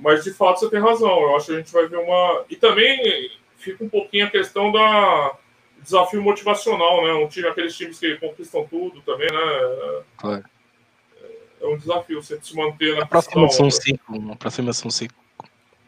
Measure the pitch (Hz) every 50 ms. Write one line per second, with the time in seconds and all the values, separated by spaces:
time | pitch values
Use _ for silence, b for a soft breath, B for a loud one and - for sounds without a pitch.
0 | 139 151 151 151 156 196 190 - 196 185 180 180 220 220 220 208 208 226 233 233
1 | 226 196 180 170 147 143 143 156 - 165 160 160 160 - 170 170 165 165 170 170
2 | 170 175 180 180 180 180 165 - - - - - 226 220 - 208 233 269 269 262
3 | 240 202 175 135 127 127 - _ _ _ _ - - 190 190 - 226 214 - 202
4 | 196 - - 202 208 202 214 196 190 - - 202 202 208 208 214 220 214 214 208
5 | 196 185 165 151 143 135 139 - _ _ _ _ _ _ _ _ 143 - 185 180
6 | 180 - 214 208 202 202 202 - - 208 208 208 - 233 214 175 170 175 180 170
7 | 165 160 165 151 151 151 - 180 170 170 - 185 170 165 - - 180 165 160 -
8 | 175 160 147 - 165 156 156 - 165 - - 151 151 156 160 170 180 180 - 143
9 | - 151 131 135 151 165 156 156 160 156 147 131 127 127 127 131 71 73 73 73
10 | - _ _ - - 104 104 101 101 _ _ _ _ _ _ _ _ _ _ _
11 | _ _ _ - - - - - - _ _ - - 147 151 147 147 160 175 175
12 | 170 - 160 151 147 - 151 151 - - 160 160 151 151 151 156 160 156 151 151
13 | 151 - - 170 - - - 165 165 139 - - 143 143 139 147 - 139 135 -
14 | _ - 110 110 107 107 107 - - 113 - - 123 120 113 - - 117 - -
15 | 117 120 _ _ _ _ _ - - _ _ _ _ _ _ _ _